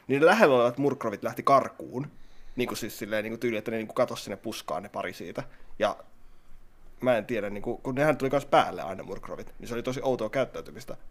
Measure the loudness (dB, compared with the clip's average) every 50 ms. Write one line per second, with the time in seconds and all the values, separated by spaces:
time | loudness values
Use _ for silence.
0 | _ 0 2 6 8 8 8 8 8 8 8 8 6 4 4 2 2 0 0 0
1 | -4 -4 -4 -4 -6 -6 -6 0 4 6 6 6 6 2 -8 -12 -14 -10 -8 -8
2 | -8 -8 -12 -16 -18 -16 -16 -16 -14 -10 -2 -2 -2 -2 -2 -6 -6 -8 -8 -8
3 | -6 -2 -2 -2 -2 -2 -6 -2 -2 -2 -2 -2 -4 -4 -4 -4 -4 -4 2 2
4 | 2 2 0 -8 -8 -8 -10 -8 -8 -8 -8 -8 -8 -6 -6 -6 -6 -6 -8 -6
5 | -6 -6 -6 -8 -12 -10 -8 -8 -8 -10 -12 -16 -14 -10 -2 0 2 0 0 -2
6 | -10 -20 -20 -18 -18 -18 -18 -18 -16 -16 -16 -16 -16 -18 -20 -20 -18 -18 -10 -2
7 | 2 4 4 4 2 0 -4 -4 -2 -4 -6 -6 -4 -6 -6 -6 -6 -4 0 2
8 | 4 4 4 2 2 0 0 0 0 6 6 6 6 6 0 -6 -6 -8 -8 -8
9 | -8 -10 -10 -10 -8 -10 -10 -10 -10 -12 -12 -12 -8 -6 -6 -4 -2 -4 -4 -2
10 | 0 0 0 0 -2 -2 0 0 -2 -2 -4 -10 -12 -10 -14 -14 -12 -12 -12 -12
11 | -12 -12